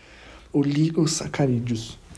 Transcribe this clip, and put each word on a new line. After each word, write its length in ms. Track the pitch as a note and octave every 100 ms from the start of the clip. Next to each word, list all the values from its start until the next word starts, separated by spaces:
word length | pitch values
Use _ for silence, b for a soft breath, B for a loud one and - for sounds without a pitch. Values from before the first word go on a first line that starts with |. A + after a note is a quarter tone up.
| B B B B B
Oligosacarídeos 1400 | D3+ C#3 C#3+ D#3+ E3+ D#3 - - - C#3+ A#2+ A#2+ A2+ A2 - -